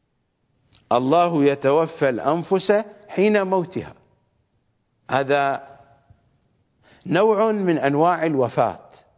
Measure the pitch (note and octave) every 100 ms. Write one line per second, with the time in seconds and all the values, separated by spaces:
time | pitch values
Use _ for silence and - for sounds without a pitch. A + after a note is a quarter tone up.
0 | _ _ _ _ _ _ _ - _ A#2+
1 | B2+ E3 F3 E3 C#3+ C#3 C3+ D3 D#3+ -
2 | C#3+ A2+ A#2+ E3 D#3+ F#3+ - G#3 A3 -
3 | - - G#3 G#3 F#3+ F#3 E3+ A#2 - -
4 | _ _ _ _ _ _ _ _ _ _
5 | - B2+ C3+ C#3+ C#3 C3+ - - - _
6 | _ - _ _ _ _ _ _ _ _
7 | - E3 A3 G3+ A3+ G#3+ F#3 D#3 C3+ C#3+
8 | E3+ E3+ D#3+ C#3+ A#2 - A#2 E2+ - -
9 | _